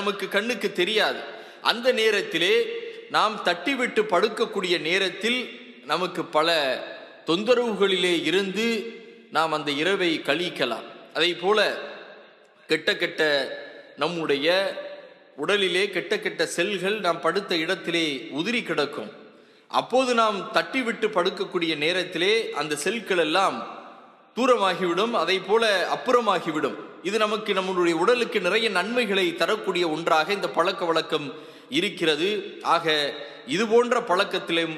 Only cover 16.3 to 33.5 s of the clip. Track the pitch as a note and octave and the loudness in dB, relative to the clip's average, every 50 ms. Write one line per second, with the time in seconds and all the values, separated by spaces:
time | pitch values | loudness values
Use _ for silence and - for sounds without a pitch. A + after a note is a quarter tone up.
16.3 | E3 D#3 E3 - - E3+ F3 G#3 G#3 F3+ F3 G3 G#3+ G#3+ F#3 F3 E3 D#3+ - D#3+ | -2 -2 -2 -2 0 -2 -2 0 0 -2 -2 -2 -2 0 0 0 0 0 0 0
17.3 | F3 G3+ G3 - F#3+ D#3+ D#3 E3+ F#3+ F3 - F3 E3+ E3+ D#3+ D#3 C#3 B2+ - - | 0 0 -2 0 -2 0 0 0 -2 -2 -2 -2 0 0 0 0 -2 -4 -6 -6
18.3 | C3 C#3+ E3+ G#3+ A#3+ A#3 G3+ - E3 D3 C#3+ - - B2+ G#2+ G#2+ - - - - | -4 -4 -2 -2 -2 -2 -2 -2 0 0 0 0 -2 -6 -10 -10 -12 -16 -20 -20
19.3 | - - - - - _ _ - A2 - - - A3 C4 C4+ B3 B3 A#3 A3+ G#3+ | -20 -20 -20 -20 -20 _ _ -2 0 0 0 2 4 2 4 4 4 4 4 2
20.3 | G#3 F#3+ E3 - - E3+ E3 - - C4 B3 A3+ G#3 - A3 G#3 - G3 F3 G3 | 2 -2 -4 -2 0 0 0 0 -2 -2 -2 -2 -2 -2 -2 0 2 2 0 0
21.3 | G3 - G3 - - F3+ E3+ E3 D#3+ D3 D3+ D#3+ F3+ F#3 E3+ - - D#3+ F3 G3 | 0 -4 -6 -4 -4 -2 -2 -2 -2 0 0 0 0 0 -2 -2 -2 0 2 2
22.3 | A3 A3+ G#3+ - - C#3+ D3 D#3 D3+ C#3+ - F#3 A3 A#3 G3 - G3 F3 D#3+ D#3 | 2 2 2 -2 -4 -4 -4 -2 -4 -4 -2 -2 -2 -2 -2 -2 2 2 2 2
23.3 | D#3+ F#3+ F#3+ E3+ C3 A#2 G2+ - - - - - - - - - - - - _ | 4 2 2 2 0 -2 -8 -10 -12 -14 -16 -18 -20 -20 -20 -20 -20 -20 -20 _
24.3 | - - B3+ B3+ B3 G#3+ G3 F#3+ F3 E3 F#3 F3 E3+ F3+ G#3+ A#3 A#3 F#3+ D#3+ E3+ | -4 0 4 4 4 6 4 2 2 2 0 0 2 2 0 2 2 0 2 2
25.3 | F#3+ F#3+ E3 - G#3 A3+ A3+ G#3+ G3 F3+ D#3+ A2 C#3+ D3+ - B3+ B3 B3 A3+ G#3+ | 0 0 0 2 2 4 4 4 2 2 2 0 -2 -2 0 2 4 4 4 4
26.3 | F#3+ E3+ - E3+ D3+ D#3 D3 B2 G#2+ - - - - - - F3+ G3+ A3+ G#3+ G#3 | 2 0 0 -2 -2 0 0 -2 -2 -4 -12 -14 -14 -10 -6 -2 0 2 2 2
27.3 | G#3+ G3+ G#3 G#3 G3 F#3+ F#3 F#3 F#3+ F3+ F3 E3+ E3 D#3+ F3+ G#3+ B3 B3 A3+ - | 0 -2 -2 -2 0 0 0 -2 0 2 2 2 2 2 4 4 4 4 2 0
28.3 | - G#3 F3+ F3 G3 A3+ A#3 A3 G3 F3+ F3+ G#3+ A#3+ B3+ A#3+ G3 G3+ G3 F#3 E3+ | 0 0 0 2 2 2 2 2 0 0 0 0 0 0 0 2 2 2 2 0
29.3 | E3 - E3 E3+ G#3+ G#3 - G3 F3+ F3+ E3+ D#3+ D3+ D#3 E3 - - D#3 D#3 F3 | 0 0 0 0 0 0 -2 -2 0 0 0 0 0 -2 0 2 4 4 4 2
30.3 | G3+ G3 F3+ E3+ - E3 E3 F#3+ G3 - F3+ E3+ E3 D#3+ - - D#3+ D3+ D3 C3 | 0 -2 -2 -2 0 2 2 2 2 -2 0 0 2 2 0 0 -2 -2 -2 -4
31.3 | - - - - - - - - B2+ D#3 F#3+ G#3 E3 - E3+ D#3+ D3+ D3 E3+ G3+ | -10 -12 -16 -18 -20 -20 -10 -4 -2 0 0 0 -2 0 0 2 2 2 2 0
32.3 | G#3+ G3 - - - - - C3 D#3+ E3+ D#3 D#3+ D#3 D3+ D3 C3+ - - - - | 0 -2 -4 -8 -10 -6 0 2 2 2 4 2 2 2 0 -2 -4 -6 -10 -14
33.3 | - - - - | -14 -14 -8 -4